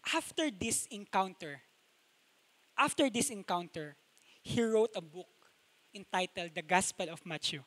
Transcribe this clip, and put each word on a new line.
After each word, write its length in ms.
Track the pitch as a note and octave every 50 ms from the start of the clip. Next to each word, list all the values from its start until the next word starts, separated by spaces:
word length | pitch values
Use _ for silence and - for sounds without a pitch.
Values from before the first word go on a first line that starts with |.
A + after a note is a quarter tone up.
| - -
After 380 | - E4 D4+ - - - D#4+ D4+
this 360 | G#3+ F3+ F3 A#3 A3 - - -
encounter, 720 | - G3+ G3+ - - G3+ F#3+ F#3+ F3+ _ F3+ D#3 C#3+ C3 - _ _ _ _ _ _ _ _ _ _ _ _ _ _ _ _ _ _ _ _ _ _
after 320 | - C4+ D4 - - D4+ C4+
this 220 | G#3 A#3+ A#3 -
encounter, 640 | A#3+ G3+ F#3+ - F#3 F3 E3+ E3 - E3+ D3+ D3 C#3+ _ _ _ _ _ _ - - _
he 180 | _ - - A#3+
wrote 300 | A#3 A3+ A3 A3 A3 A#3 -
a 40 | G3
book 280 | E3+ D#3 D3 F3+ F3 _ _ _ _ - _ _ _ _ _ _ _ _ _
entitled 560 | G3+ F#3+ _ - F#3 F#3 F3+ _ G3 F3 E3+ D#3
The 80 | F3+
Gospel 480 | D#3+ D#3 F3+ F3+ F#3+ - - - F#3 D#3+
of 140 | E3 D#3+ -
Matthew. 380 | F3 D#3+ D3+ - - - C#3+ C3+